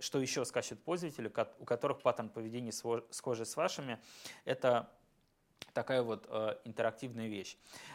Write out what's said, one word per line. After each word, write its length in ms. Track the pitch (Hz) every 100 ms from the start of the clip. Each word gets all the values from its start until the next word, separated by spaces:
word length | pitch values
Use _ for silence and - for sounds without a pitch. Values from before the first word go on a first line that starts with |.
что 180 | - 139
еще 280 | 131 147 120
скачивают 360 | 120 - 110
пользователи, 460 | - 175 170 131 110
ко-, 240 | 117 113 -
у 80 | 120
которых 340 | 120 143 -
паттерн 300 | 127 120 110
поведения 400 | 113 110 120 117
сво-, 340 | - 117 117 -
схожий 340 | - 135 113
с 100 | 110 151
вашими. 420 | 175 - 135 117 - - - - -
Это 420 | 127 127 120 - - _ _ _ _ _ _ -
такая 300 | 123 113 131
вот, 240 | 117 104 -
э, 280 | 110 110 -
интерактивная 640 | 117 110 113 - 131 117 110
вещь. 280 | 101 - - - - -